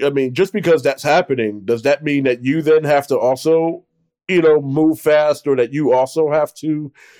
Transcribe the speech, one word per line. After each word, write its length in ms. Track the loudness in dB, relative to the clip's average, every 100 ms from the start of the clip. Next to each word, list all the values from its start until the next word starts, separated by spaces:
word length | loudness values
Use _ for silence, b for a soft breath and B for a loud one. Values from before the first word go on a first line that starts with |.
| -2
I 40 |
mean, 240 | 0 -2
just 200 | -2 -2
because 280 | -2 0 2
that's 220 | 0 -2
happening, 580 | 0 0 0 -2 -4 -6 -4
does 160 | -2
that 220 | 0 -2
mean 200 | -2 -2
that 220 | -2 -2 -2
you 160 | -2
then 240 | 2 2 4
have 200 | 0 0
to 100 | 0
also, 640 | 0 0 0 0 0 -4 _ _ _ _ -2
you 120 | 2
know, 200 | 4 2
move 380 | 2 0 0 0
fast 460 | 0 2 2 -2 -2
or 100 | 0
that 160 | 0
you 180 | 0 0
also 380 | 2 0 -2 0
have 220 | 0 -2 -4
to 360 | -6 -6 -8 b b b